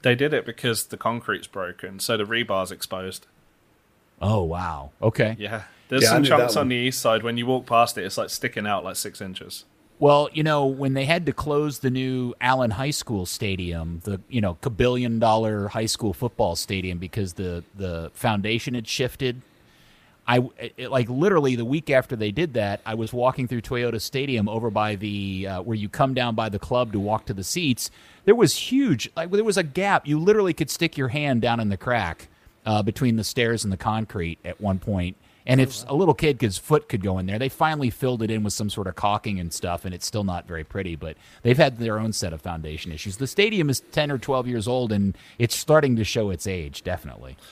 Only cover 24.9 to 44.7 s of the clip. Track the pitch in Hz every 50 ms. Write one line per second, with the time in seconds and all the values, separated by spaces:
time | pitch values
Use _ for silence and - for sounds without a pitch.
24.9 | 107 95 104 104 104 101 98 98 95 92 95 95 95 90 92 117 113 107 104 98
25.9 | - - 147 135 131 127 123 120 113 113 113 110 101 101 - - 127 123 123 113
26.9 | 104 101 98 104 110 107 - - 101 95 92 - - 180 175 139 120 - - -
27.9 | - - - - - - _ 190 226 240 214 147 - - - - 254 269 277 233
28.9 | 147 110 - - _ 165 165 175 190 202 220 220 185 185 175 147 131 180 190 202
29.9 | 190 151 - 143 147 151 165 196 214 220 196 185 160 - 160 - - - 170 160
30.9 | - 147 131 110 104 151 147 143 131 117 110 120 117 117 110 104 95 90 - 123
31.9 | 123 117 98 85 80 - - - _ _ _ - _ _ _ 110 107 107 101 113
32.9 | 110 - 135 120 113 110 104 - - 127 120 113 117 107 - 104 95 - - 117
33.9 | 107 110 110 - - 104 85 85 82 _ - 90 90 _ 104 101 95 92 - -
34.9 | 101 92 87 90 95 _ _ _ _ _ _ 120 127 131 131 131 - - - -
35.9 | 139 151 190 - - - - 151 143 117 123 107 92 - - - 156 147 - -
36.9 | - 107 92 101 92 92 92 92 101 110 131 135 - - 160 156 156 147 139 120
37.9 | - - - 127 123 110 113 104 110 110 104 104 - - 110 101 - 113 98 92
38.9 | 87 - - 101 104 104 - 110 101 92 87 82 - - - 90 87 85 - 92
39.9 | 90 87 - - - 107 101 95 90 87 - - 85 80 78 _ - 101 95 87
40.9 | 82 73 82 80 76 _ - - - - - 117 123 139 160 139 123 113 117 113
41.9 | 107 107 110 113 104 - - 87 80 80 - 90 85 82 78 76 78 80 - 90
42.9 | 78 76 - 104 92 98 135 131 - - 202 226 220 190 156 147 127 - - -
43.9 | - 160 151 147 143 123 - - 135 127 123 123 123 113 101 123